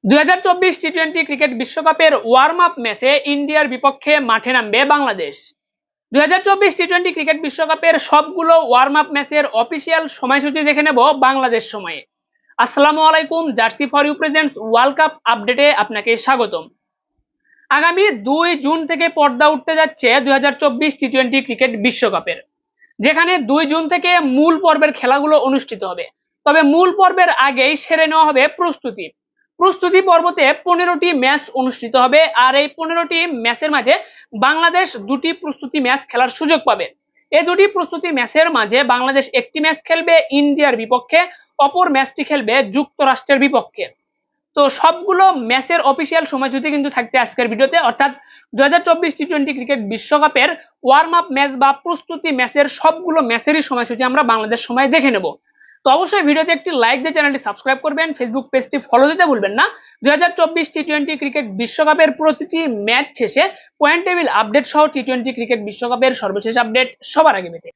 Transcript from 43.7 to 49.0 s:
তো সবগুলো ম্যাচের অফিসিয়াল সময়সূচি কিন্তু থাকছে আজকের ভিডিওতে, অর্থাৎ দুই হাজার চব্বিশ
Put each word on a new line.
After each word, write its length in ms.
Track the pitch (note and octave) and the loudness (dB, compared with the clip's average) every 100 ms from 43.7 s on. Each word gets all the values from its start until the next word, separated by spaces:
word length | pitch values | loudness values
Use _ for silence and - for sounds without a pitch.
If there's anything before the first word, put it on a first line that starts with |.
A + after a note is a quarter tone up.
| - E3+ _ _ _ _ _ _ - | -12 -12 _ _ _ _ _ _ 0
তো 60 | C#4 - | 0 2
সবগুলো 460 | D#4+ F4 G4 F#4 F#4+ D#4+ A3+ | 2 2 -2 4 4 2 -2
ম্যাচের 320 | B3+ C4 E4+ C#4 | -2 0 0 0
অফিসিয়াল 340 | C#4 D4 E4 D#4 | -2 0 -2 -2
সময়সূচি 360 | C4+ C4 C4 D4+ | -4 -4 -4 -4
কিন্তু 180 | D4 C#4 | -4 -2
থাকছে 280 | C4+ A#3 B3+ | -4 -2 -2
আজকের 300 | A#3 - A#3+ | -2 -2 -4
ভিডিওতে, 260 | A3 C4+ E4 C#4 | 0 0 2 0
অর্থাৎ 220 | A#3+ C4+ C4 _ - _ | 0 -2 -2 _ -20 _
দুই 100 | A#3+ C#4 | 0 2
হাজার 200 | F4 F4 | 2 2
চব্বিশ 240 | E4 | 0